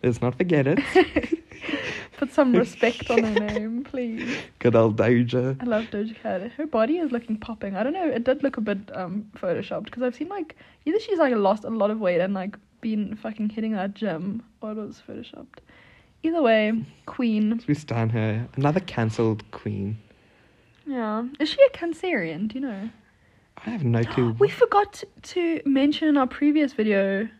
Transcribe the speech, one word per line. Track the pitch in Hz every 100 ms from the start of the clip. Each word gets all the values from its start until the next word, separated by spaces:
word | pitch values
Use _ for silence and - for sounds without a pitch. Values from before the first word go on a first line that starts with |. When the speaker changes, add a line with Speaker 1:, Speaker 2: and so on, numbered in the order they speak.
Speaker 1:
Let's | 135 117
not | 120 127
forget | 185 151 135
it. | 190 -
Speaker 2:
<laughs> | 370 339 - 247 330 - - - - - - - -
Put | 269
some | - 262
respect | 214 240 - 233 233 -
on | 233
her | 220 214
Speaker 1:
<laughs> | 208
Speaker 2:
name, | 214 220 233
please. | 277 262 240 226 240 269 - _
Speaker 1:
Good | 123
old | 117 113 107
Doja. | 110 120 120 127 127 135
Speaker 2:
I | 240
love | 220
Doja | 226 208 220 226
Cat. | 220 190 214
Her | - 311
body | 233 226 330
is | 311
looking | 240 233 214
popping. | - 220 202 190
I |
don't | 240
know. | 359 330
It | 233
did | 240 262
look | 277 269
a |
bit, | 214 196 208
um, | - 180 196 214 -
photoshopped | 190 165 196 175 208
'cause | -
I've | 254 240
seen, | 320
like, | 403 311 - - _
either | - 403
she's, | 453 370
like, | 294 226
lost | 196 214
a | -
lot | 226 202
of | 220
weight | 190 175
and, | 185
like, | 196 190 - _ _
been | 226 214 202 214
fucking | 220 220 214
hitting | 214 220
that | 214 196
gym | 202 214 160 185 220 - _
or | 220
it | 214
was | 208 - -
photoshopped. | - 240 - - - _ - - - _ _
Either | 320 330
way, | 254 220 214 226 - - -
queen. | - 240 214 214 233 -
Speaker 1:
We |
stan | 147 - 117 113
her. | 113 110 107 120 -
Another | 139 170
cancelled | 180 - 113 113 113 104 -
queen. | - 107 101 98 110 - _ _ _ _ _ _ _ -
Speaker 2:
Yeah. | 262 220 214 240 285
Is | 302
she | -
a | 539
Cancerian? | - 339 311 381 285 165 160 214
Do | 240
you | 269
know? | 196 220 - _ _ _ _ _ - -
Speaker 1:
I |
have | 233
no | 131 117
clue. | 117 - 120
Speaker 2:
<gasps> | 113
We | 403
forgot | - 480 403 403 - - -
to | - 359 339 330
mention | 277 269 285 - 311
in | 285
our | 254
previous | - 294 302 285
video | - 214 202 196 196 226 -